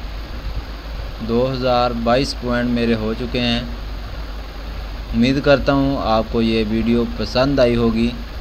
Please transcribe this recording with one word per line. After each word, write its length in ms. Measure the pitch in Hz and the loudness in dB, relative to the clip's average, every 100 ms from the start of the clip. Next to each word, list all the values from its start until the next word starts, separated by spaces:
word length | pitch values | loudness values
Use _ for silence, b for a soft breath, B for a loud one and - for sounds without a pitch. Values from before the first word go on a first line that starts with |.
| - - - - - - - - - - - - 110 | -8 -10 -8 -8 -6 -6 -8 -10 -10 -8 -8 -8 -2
दो 180 | 117 131 | 0 0
हज़ार 480 | 131 127 123 123 117 | 0 2 2 2 0
बाईस 300 | 117 123 139 - | 2 2 2 -4
पॉइंट 340 | 123 120 123 | -2 0 0
मेरे 220 | 120 117 113 | 0 2 0
हो 180 | 110 113 | 0 -4
चुके 240 | 123 127 | -4 -2
हैं। 220 | 120 117 135 - - - - - - - - - - - - - - | 0 -2 -4 -8 -8 -8 -8 -8 -8 -10 -10 -10 -10 -8 -8 -8 -2
उम्मीद 260 | 113 123 135 | 2 2 4
करता 320 | 139 135 123 | 4 4 4
हूँ 240 | 139 139 135 | 4 4 2
आपको 380 | 92 113 110 117 | 2 2 2 2
ये 220 | 113 110 107 | 2 2 2
वीडियो 400 | 110 113 117 117 - | 2 2 2 0 -2
पसंद 400 | 107 123 135 135 | -2 2 2 4
आई 160 | 123 120 | 4 4
होगी। 360 | 117 110 117 - - - | 2 2 0 -2 -8 -8